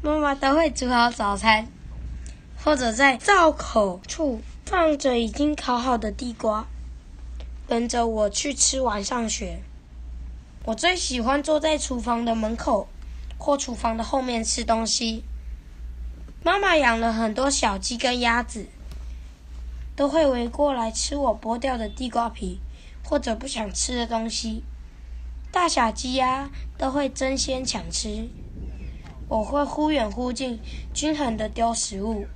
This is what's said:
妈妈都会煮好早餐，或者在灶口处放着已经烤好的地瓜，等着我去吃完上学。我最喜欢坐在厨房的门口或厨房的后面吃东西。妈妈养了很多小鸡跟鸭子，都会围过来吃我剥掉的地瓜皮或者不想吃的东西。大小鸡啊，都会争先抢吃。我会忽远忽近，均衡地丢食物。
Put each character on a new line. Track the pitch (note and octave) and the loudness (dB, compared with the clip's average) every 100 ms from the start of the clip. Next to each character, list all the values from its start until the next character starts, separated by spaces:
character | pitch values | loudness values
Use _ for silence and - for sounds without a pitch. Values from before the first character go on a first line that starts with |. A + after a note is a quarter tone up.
妈 | D4 D4+ | 2 2
妈 | D4 | 2
都 | C#4 C4+ D4 | 2 4 4
会 | E4 | 4
煮 | - B3 | 2 2
好 | B3 A#3+ | 4 4
早 | A#3+ G3+ G3+ | 2 -2 2
餐， | G#3+ A3 A3+ - - - - - - - - - | 6 4 4 -12 -14 -10 -10 -8 -10 -14 -16 -2
或 | - D4 | 2 4
者 | B3 | 2
在 | A3 C#4 A#3+ | 4 4 4
灶 | - G4+ E4 | 6 8 8
口 | C#4+ - A3+ G3+ F3+ - | 6 0 4 4 0 -8
处 | - D4+ A3+ - - - | -2 0 -2 -8 -14 -2
放 | F#4 E4 C#4+ | 4 4 4
着 | C#4 A#3+ | 4 2
已 | A3+ | 0
经 | A3+ D4 | 2 0
烤 | D4 - B3 | 2 0 0
好 | B3+ A#3 | 2 2
的 | G#3+ | 0
地 | G#3 B3 | -4 -6
瓜， | A3+ A3+ G#3+ - - - - - - - - - - - | -2 0 0 -4 -10 -10 -12 -16 -14 -12 -10 -10 -12 0
等 | A#3 A#3+ | 0 2
着 | A#3+ A#3 | 2 2
我 | A3 G#3 | 4 2
去 | - D4 | 2 -2
吃 | C4+ - C4 | 2 2 4
完 | B3+ G#3 | 0 0
上 | G3+ B3 A3+ | -2 -2 -2
学。 | - F#3+ F3 - - - - - - - - - - | -2 -4 -8 -12 -16 -18 -14 -12 -10 -10 -12 -16 -10
我 | - | -6
最 | A3 E4+ F4+ | 0 2 2
喜 | - B3+ | 0 0
欢 | A3+ C#4+ | 2 2
坐 | C#4+ D4+ | 4 2
在 | D#4 D4+ | 4 0
厨 | - B3 | 0 -4
房 | A3+ A#3 | 0 0
的 | A#3 | 2
门 | A3+ G#3+ A3+ | 0 0 -2
口 | - G3 - - - - - - | 2 2 0 -12 -12 -10 -10 -4
或 | - C#4 | 0 0
厨 | C4+ A#3 | 0 -2
房 | A#3 A3+ | -2 -2
的 | |
后 | A3+ C#4 | 0 0
面 | B3+ A#3 | 2 0
吃 | A3 - | 0 -2
东 | A#3 A3+ A3+ | 2 2 2
西。 | - A3+ A3+ - - - - - - - - - - - - | 0 0 -4 -8 -10 -8 -12 -12 -14 -12 -10 -10 -10 -14 -2
妈 | D#4+ G4 | 2 4
妈 | G4+ E4 | 6 6
养 | B3+ A3+ | 6 4
了 | A3+ | 2
很 | A3+ A3+ | 2 0
多 | G#3+ C4+ | 2 2
小 | C#4 A#3 G3 | 4 2 0
鸡 | - A#3+ | -4 0
跟 | B3 B3 | 0 2
鸭 | A#3+ A#3 | 2 2
子， | A#3+ A3 - - - - - - - - - - - - - | 0 -8 -10 -12 -12 -10 -10 -10 -14 -16 -14 -12 -10 -10 -10
都 | - C#4+ | 0 2
会 | D4+ D4 | 6 6
围 | B3 A#3+ | 4 0
过 | - D4 | 2 2
来 | C4 A3+ | 4 -2
吃 | - - C#4+ | -2 -2 0
我 | C4+ G#3+ | 2 0
剥 | A3 A#3 | 0 -2
掉 | C4+ B3+ | 0 -2
的 | G#3+ | -4
地 | - B3+ | -4 -2
瓜 | A#3 A#3 | 0 0
皮 | - F#3+ F3+ - - - - | -2 -6 -6 -10 -12 -16 -14
或 | - D4 | -2 0
者 | - A3 | 0 -4
不 | C4 | -4
想 | A#3+ G#3+ | -6 -4
吃 | F#3 - B3 | -2 -2 -2
的 | A#3+ | 0
东 | A#3 A3+ | -2 -2
西。 | A3 A3+ A3 - - - - - - - - - | -4 -4 -6 -8 -12 -14 -16 -12 -10 -10 -10 -2
大 | F#4 E4+ | 2 2
小 | D#4 A#3 | 4 2
鸡 | G#3 B3+ C4 | 0 -2 2
啊， | B3+ C4 C#4 - - - | 2 2 -4 -8 -10 -2
都 | C4+ | 0
会 | C4+ C#4 | 2 0
争 | C#4 C4 C4+ | 0 0 0
先 | - C4 B3+ | 0 -2 -2
抢 | G#3+ E3+ | -4 -4
吃。 | - A3 G#3 A3+ - - - - - - - - - - | -4 -4 -4 -6 -10 -14 -10 -10 -8 -10 -12 -14 -14 -2
我 | A3 | -2
会 | G#3 C#4+ C#4+ | 0 0 0
忽 | - D4+ | 2 2
远 | D4+ G#3+ | 4 0
忽 | G3+ B3 | -2 -2
近， | A#3+ C4 A#3 - - - | -2 -4 -4 -8 -10 -6
均 | - D4+ | -2 0
衡 | D4+ C4+ A3 | 2 0 0
地 | G#3+ | -4
丢 | A3 A#3 | 0 0
食 | A3+ - G3 | 2 -2 -2
物。 | G#3 G#3+ G3+ | -2 -2 -6